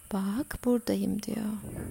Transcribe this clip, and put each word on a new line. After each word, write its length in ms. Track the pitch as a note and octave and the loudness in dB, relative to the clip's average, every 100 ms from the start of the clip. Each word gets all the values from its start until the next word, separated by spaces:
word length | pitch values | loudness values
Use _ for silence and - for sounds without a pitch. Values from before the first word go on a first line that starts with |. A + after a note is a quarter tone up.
| - | -4
"Bak 460 | G3 G3 A3+ - - | -2 0 -2 -4 0
buradayım." 580 | B3 A#3+ G#3+ G3 G3 G3+ | 2 4 4 2 2 0
diyor. 300 | - G#3+ G#3+ G#3+ G#3+ - - | -2 -2 -2 -4 -6 -6 -6